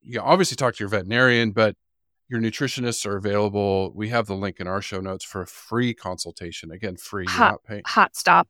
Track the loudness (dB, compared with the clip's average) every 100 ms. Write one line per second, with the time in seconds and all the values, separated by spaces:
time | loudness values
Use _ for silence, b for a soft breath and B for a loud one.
0 | -6 -4 4 4 4 2 -2 0 -2 -2
1 | 0 4 4 4 2 4 2 2 _ _
2 | _ _ _ -2 -2 -2 -4 -2 -4 -4
3 | -4 -4 0 2 2 2 2 2 0 -4
4 | -2 -2 -2 -4 -4 -6 -6 -6 -6 -8
5 | -6 -8 -8 -10 -10 -14 -4 0 0 -2
6 | -8 -8 -10 -10 -12 -12 -14 -10 -8 -10
7 | -8 -6 -4 2 2 2 -8 -12 -2 2
8 | 2 2 4 4 4